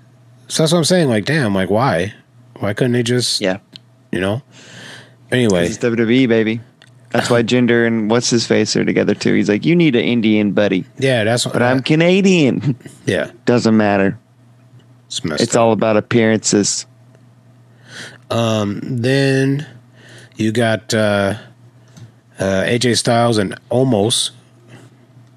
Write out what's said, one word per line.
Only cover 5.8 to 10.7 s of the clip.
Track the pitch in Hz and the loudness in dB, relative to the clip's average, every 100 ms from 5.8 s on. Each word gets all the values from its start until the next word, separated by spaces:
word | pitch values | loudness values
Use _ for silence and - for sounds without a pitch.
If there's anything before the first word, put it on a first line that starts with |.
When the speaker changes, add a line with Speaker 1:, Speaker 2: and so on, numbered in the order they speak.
| 123 117 | -2 0
Speaker 2:
W | 113 123 | 2 2
E, | 131 | 2
baby. | 113 110 117 117 _ - - - | 2 0 -4 -8 _ -20 -20 -6
That's | 117 - | -4 0
why | 120 | 0
Jinder | 113 123 120 117 117 | 2 2 2 2 2
and | 113 107 | 0 0
what's | 117 120 | 0 0
his | 120 113 | -2 0
face | 107 107 101 | 0 0 0
are | |
together | 95 95 98 | 0 0 0
too. | 101 110 | -2 0
He's | 101 101 | 0 0
like, | 104 | 0
"You | - | 2
need | 175 165 120 | 2 2 2
an | |
Indian | 80 120 110 107 104 | 0 0 2 2 2
buddy." | 95 104 | 0 0